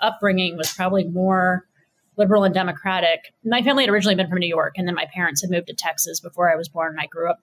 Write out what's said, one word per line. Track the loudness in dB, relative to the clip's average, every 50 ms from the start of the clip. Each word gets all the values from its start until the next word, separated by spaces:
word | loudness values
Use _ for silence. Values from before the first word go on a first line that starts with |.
upbringing | -2 -2 -2 0 0 0 2 2 0 -2 -2
was | -4 -6 -6 -4
probably | -2 -2 0 0 0 0
more | 0 -2 0 2 2 2 2 2 2 0 -2 -4 _ _ _ _ _ _ _ _ _ _
liberal | 0 2 4 4 4 4
and | 2 2
democratic. | 0 -2 -2 -4 -4 -4 -2 0 2 2 2 2 0 -2 -10 _ _ -4
My | -2 0 0
family | 2 2 2 4 4
had | 4
originally | 2 2 2 2 2
been | 2 0 -2
from | -2 -2
New | -2
York, | 0 0 0 -2 -2 -2
and | -4 -4
then | -2 -2
my | -4 -4 -6 -4
parents | -4 -4 -2 -2 -2
had | -2 -2
moved | -2 -2 -4
to | -6 -8
Texas | -6 -6 -4 -4 -4 -4 -4 -6 -10
before | -10 -8 -4 0 2 2
I | 2
was | 2 -2
born, | -6 -4 -4 -4 -4
and | -4 -6
I | -8
grew | -8 -6 -4 -4 -4
up | -4 -4